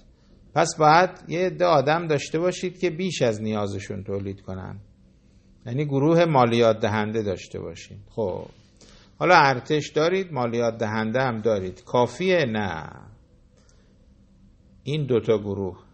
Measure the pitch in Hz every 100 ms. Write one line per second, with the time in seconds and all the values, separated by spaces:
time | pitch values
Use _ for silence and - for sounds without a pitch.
0 | - _ _ - - 143 165 - 151 160
1 | 180 - - 160 185 156 175 156 131 160
2 | 175 143 - 160 180 175 185 180 180 160
3 | 185 - 123 107 110 107 101 101 98 101
4 | 98 98 98 98 - 95 98 101 - _
5 | _ _ _ _ _ _ 120 123 147 135
6 | 143 165 170 143 120 117 117 110 110 107
7 | 107 113 101 90 - 95 90 85 - 95
8 | 104 - 104 92 - - _ _ - -
9 | - _ 156 175 139 127 - 151 147 -
10 | 160 185 185 147 120 117 117 110 113 110
11 | 110 117 131 113 107 107 92 90 - 127
12 | 120 - 185 180 135 110 101 80 76 -
13 | - - _ _ _ _ _ _ _ _
14 | _ _ _ _ - _ _ - - 156
15 | 135 120 107 107 104 98 95 87 -